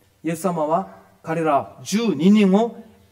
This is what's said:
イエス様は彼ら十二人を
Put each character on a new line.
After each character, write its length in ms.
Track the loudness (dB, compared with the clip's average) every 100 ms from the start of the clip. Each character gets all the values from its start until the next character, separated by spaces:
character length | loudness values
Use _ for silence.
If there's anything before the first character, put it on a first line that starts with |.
| _ _
イ 80 | -8
エ 40 | -4
ス 60 |
様 240 | -4 -4 -2
は 320 | -2 -4 -14 -20 _
彼 220 | -8 -4
ら 340 | 0 0 -2 -12
十 320 | -6 -2 -2
二 180 | 2 4
人 220 | 4 4
を 300 | 2 0 -6 -20 _ _